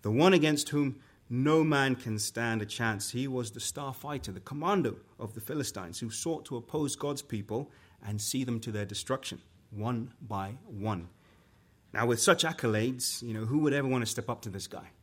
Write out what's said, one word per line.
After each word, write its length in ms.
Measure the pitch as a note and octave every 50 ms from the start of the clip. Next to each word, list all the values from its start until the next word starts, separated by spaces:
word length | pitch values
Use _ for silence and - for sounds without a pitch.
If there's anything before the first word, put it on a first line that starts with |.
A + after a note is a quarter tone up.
the 100 | - G#2
one 220 | A2 B2 D#3 F#3 F#3+
against 360 | F3+ D3+ D#3 D3+ D3 D3 -
whom 320 | - D3 C#3+ C#3 B2+ - - - - _ _ -
no 320 | B2 B2 C3 D3 D#3 D#3+ D#3+
man 320 | D#3 D3+ C#3 C#3 C3+ B2+
can 240 | B2 - A#2 A2 G#2+
stand 420 | G#2 - - - A#2 A#2 A2+ A2+
a 40 | G#2+
chance. 440 | G#2 - - A#2 A2+ A2 G2 G2+ -
He 180 | - A#2+ C3 C#3
was 240 | C3 B2+ A#2+ A2
the 80 | G#2+ A#2+
star 340 | - - - - C#3+ C3+ B2+
fighter, 380 | - - D3 D3 C3+ - -
the 80 | G2 F#2
commando 560 | - - C#3 D3 D#3 F3+ G3+ G3 D#3+ A#2+ - - - _ - _
of 140 | - G#2 -
the 80 | A2+
Philistines, 580 | G#2+ - E3+ D3+ C#3 - - G#2 F#2 E2+ F2 -
who 100 | - A2+
sought 360 | G#2+ - - E3 E3 D3+ -
to 100 | - D3
oppose 400 | A#2+ A#2 - - D3+ D#3 C#3 -
God's 260 | - - D3 D3 C3+
people 480 | - - - G#2+ G2+ - G#2+ A#2 D3 - - - - - - -
and 200 | - G#2 G#2 G#2
see 240 | G#2 - - C3+ C3+
them 160 | B2 A#2+ A2+
to 100 | A2 A#2
their 140 | G#2+ G#2 G#2
destruction, 560 | G2 G2+ - - - B2+ C3 - - - - - - _ - - _
one 420 | - G2+ G#2 A#2 B2 A#2 A2+ C3+ - _
by 360 | - G#2 G#2+ G2 G2 G2 G#2+ C#3 E3+
one. 440 | A3 D#3 G2+ G2 A2 G#2+ F2+ E2+ F2+ - _ _ - - _ _ _ _ _ _ _ _ _ _ _ -
Now, 120 | - A2+
with 160 | A#2+ A#2+ A2
such 240 | - - F3+ E3+ -
accolades, 760 | D#3+ E3+ - - A#2+ G#2+ G#2+ A2 B2+ C3 B2 B2 - - -
you 120 | - A#2+ A2
know, 120 | G#2+ A2
who 140 | A2 C3 D3+
would 140 | D3+ D3 C3+
ever 160 | C#3+ C#3 C3+
want 140 | C3 B2+ A#2
to 40 | G#2+
step 200 | - - A2+ -
up 120 | A#2+ A2+ -
to 60 | A2
this 180 | F#2 G2 F#2+ -
guy? 240 | - - - - - _